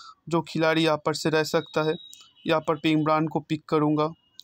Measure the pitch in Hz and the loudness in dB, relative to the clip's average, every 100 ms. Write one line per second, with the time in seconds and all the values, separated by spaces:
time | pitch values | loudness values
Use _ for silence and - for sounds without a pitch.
0 | - - - 165 156 156 160 160 160 151 | -20 -20 -4 -2 -2 0 2 2 2 0
1 | 165 156 165 156 151 165 151 160 156 160 | -2 -2 0 0 0 -2 -2 -2 -2 -4
2 | - - - _ - 160 156 151 160 156 | -8 -20 -20 _ -2 0 0 -2 0 0
3 | 151 156 156 160 - 151 - 160 151 151 | 2 2 0 -4 -4 -8 -2 0 2 2
4 | 156 165 _ _ | -2 -4 _ _